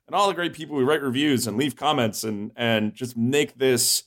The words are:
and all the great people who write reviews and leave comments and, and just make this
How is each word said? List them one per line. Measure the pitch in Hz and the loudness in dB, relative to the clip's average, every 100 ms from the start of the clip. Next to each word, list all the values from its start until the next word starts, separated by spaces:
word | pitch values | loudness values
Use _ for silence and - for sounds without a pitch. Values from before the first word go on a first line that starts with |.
| - | -6
and | 175 | 0
all | 202 | 0
the | 175 | 0
great | 170 | -4
people | 156 156 147 | -6 -6 0
who | 127 | 2
write | 160 | 2
reviews | 139 123 151 123 110 | 0 0 2 2 0
and | 104 | -2
leave | 147 117 | -2 -2
comments | 139 147 113 - | 0 2 0 -2
and, | 110 104 107 - | -6 -6 -8 -4
and | 117 110 107 | 0 2 0
just | - 123 117 | -4 -8 -2
make | 117 143 147 123 | 0 2 0 0
this | 131 127 - - | 2 4 2 0